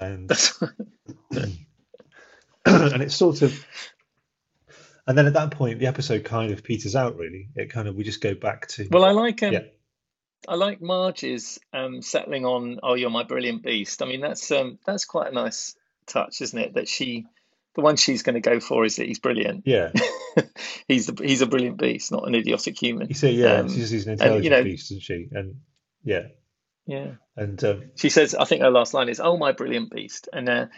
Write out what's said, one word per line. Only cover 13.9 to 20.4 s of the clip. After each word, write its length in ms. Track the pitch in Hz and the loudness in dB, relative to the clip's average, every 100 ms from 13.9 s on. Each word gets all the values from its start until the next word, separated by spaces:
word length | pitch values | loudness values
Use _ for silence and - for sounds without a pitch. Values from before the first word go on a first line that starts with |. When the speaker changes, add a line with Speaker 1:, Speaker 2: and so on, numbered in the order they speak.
| - | -6
Speaker 2:
I 40 | 131 | -6
mean, 140 | 131 | -4
that's, 300 | 147 - - | -6 -6 -2
um, 280 | 143 131 - | -2 -2 -6
that's 200 | - 202 | -6 -6
quite 260 | - 165 139 | -4 -4 -2
a 40 | |
nice 420 | 127 117 - - - _ _ - | -2 -4 -6 -12 -16 _ _ -4
touch, 340 | - - - | -4 -4 -6
isn't 180 | 131 117 | -8 -4
it? 160 | 107 | -4
That 140 | 123 - | -4 -4
she, 380 | - 127 117 113 _ _ _ _ | -6 -6 -6 -10 _ _ _ _
the 60 | - | 2
one 140 | 151 147 | 4 6
she's 260 | - 123 | 2 2
gonna 180 | - 120 | 0 2
go 180 | 120 117 | 4 2
for 240 | - 123 | 2 2
is 120 | 110 - | 2 0
that 100 | - | -6
he's 140 | - | -2
brilliant. 420 | 127 113 104 95 139 | -2 0 -2 -2 2
Speaker 1:
Yeah. 260 | 113 82 107 | 2 2 0
Speaker 2:
<laughs> 60 | - - - - | 0 -4 0 0